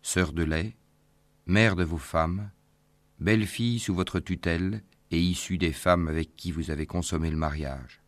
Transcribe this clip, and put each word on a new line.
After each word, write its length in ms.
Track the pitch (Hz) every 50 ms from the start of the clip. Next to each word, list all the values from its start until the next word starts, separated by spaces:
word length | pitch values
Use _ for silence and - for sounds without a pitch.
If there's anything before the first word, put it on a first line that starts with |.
sœurs 320 | _ - - 92 90 82
de 120 | 71 85 82
lait, 320 | 78 78 80 92 110 - _ _ _ _ _ _ _ _ _ _ _ _ _ _
mères 280 | - 90 104 113 110 95
de 80 | 90
vos 160 | 90 78 85 80
femmes, 540 | 71 - - 82 80 82 87 98 104 101 - _ _ _ _ _ _ _ _ _ _ _ _ -
belles-filles 640 | 73 95 110 113 107 95 - - 117 120 120 117
sous 160 | - - 92
votre 240 | 87 92 - - 90
tutelle 640 | - - 92 - - 87 85 85 92 92 104 110 - _ _ _ _ _
et 80 | 82 82
issues 400 | 85 90 90 - - - 185 170
des 140 | 92 85
femmes 340 | 76 - - 90 90 87 87
avec 300 | 78 78 80 80 - _
qui 160 | - - 90
vous 180 | 78 82 80 80
avez 160 | 78 73 78
consommé 440 | - - 90 87 - 90 80 80 80
le 60 | 78
mariage. 640 | 80 80 78 73 76 76 67 67 67 64 64 - _ _